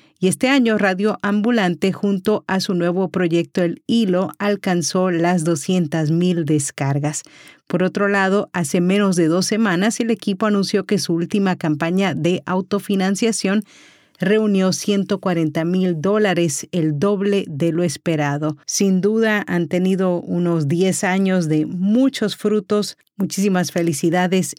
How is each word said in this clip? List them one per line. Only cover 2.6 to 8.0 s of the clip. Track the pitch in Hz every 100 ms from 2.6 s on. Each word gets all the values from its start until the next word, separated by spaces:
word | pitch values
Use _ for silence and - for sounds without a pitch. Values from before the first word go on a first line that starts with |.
su | 196
nuevo | 180 170 180 185
proyecto | 180 175 170 170 -
El | 175 - -
Hilo, | 233 202 180 190 -
alcanzó | 208 202 190 175 - 185 185
las | 170 170 180
doscientas | 160 165 - 185 151 165 156
mil | 165 180 170
descargas. | 156 151 - - 139 139 147 147 - - - - -
Por | 175
otro | 185 208